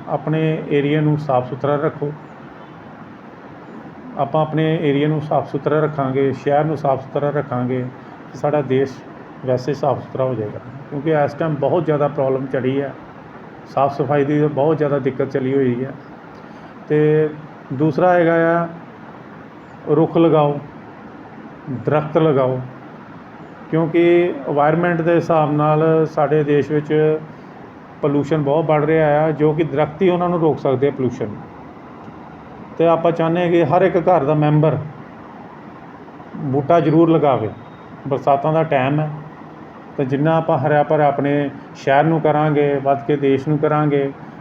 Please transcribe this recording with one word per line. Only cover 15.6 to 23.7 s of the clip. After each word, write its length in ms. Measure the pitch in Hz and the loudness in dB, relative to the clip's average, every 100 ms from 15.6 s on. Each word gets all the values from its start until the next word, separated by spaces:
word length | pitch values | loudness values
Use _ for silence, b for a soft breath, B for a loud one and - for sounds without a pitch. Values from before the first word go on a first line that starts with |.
| 131 120 131 | 2 0 -4
ਹੈ। 60 | 147 - - - B B B B - - | -10 -16 -20 -20 B B B B -20 -2
ਤੇ 420 | 151 151 151 156 - - - - | 2 4 4 2 -4 -14 -18 -10
ਦੂਸਰਾ 400 | 131 156 147 180 | 0 0 4 4
ਹੈਗਾ 500 | 175 165 165 165 170 | 6 4 4 4 2
ਆ, 40 | 170 - - - - - - - - - - - - | -2 -8 -18 -20 -20 -20 -20 -20 -20 -20 -20 -14 0
ਰੁੱਖ 280 | 147 156 170 | 2 4 4
ਲਗਾਓ, 420 | 165 160 147 143 - - - - - - - - - - - | 4 6 4 0 -8 -16 -18 -18 -18 -18 -18 -18 -18 -16 -10
ਦਰੱਖਤ 480 | 123 131 147 151 165 | -6 0 0 0 2
ਲਗਾਓ, 420 | 160 139 127 127 127 - - - - - - - - - - | 4 4 2 0 -8 -14 -18 -18 -18 -18 -20 -18 -18 -18 -4